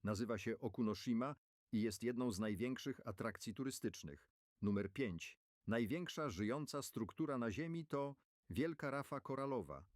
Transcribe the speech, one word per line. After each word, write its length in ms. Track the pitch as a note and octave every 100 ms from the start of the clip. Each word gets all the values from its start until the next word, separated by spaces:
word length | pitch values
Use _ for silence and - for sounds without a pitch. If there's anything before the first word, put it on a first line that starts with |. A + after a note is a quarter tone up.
Nazywa 340 | G2+ G#2 A2+ G#2+
się 220 | A#2 A2
Okunoshima 760 | B2 G2 A2 G#2 - A2+ C3+ C#3+ _ _ _
i 100 | A2+
jest 220 | A2 G2
jedną 280 | A#2 A#2+ B2
z 80 | F#2+
największych 680 | G#2+ F#2+ B2 B2+ C#3 B2+ -
atrakcji 460 | G2+ A2 G2 -
turystycznych. 760 | G#2 C3+ - A2 - D#2 C#2+ _ _ _ _
Numer 320 | G2+ G2+ G2
pięć. 460 | A2+ B2 E2+ - - _ _ -
Największa 640 | A2+ A#2+ D#3+ F3 - D3+
żyjąca 520 | F#2 G#2+ C#3 C#3+ D3
struktura 560 | - - A2 - D#3 C3
na 140 | A#2
Ziemi 340 | G#2+ E3 E3 D#3
to 300 | C#3+ C#3 C#3 _ _ _
wielka 420 | F#2 D#3+ D#3 C#3+
rafa 280 | C#3+ C#3 C#3
koralowa. 680 | - C3 C#3 B2+ D2+ C#2 -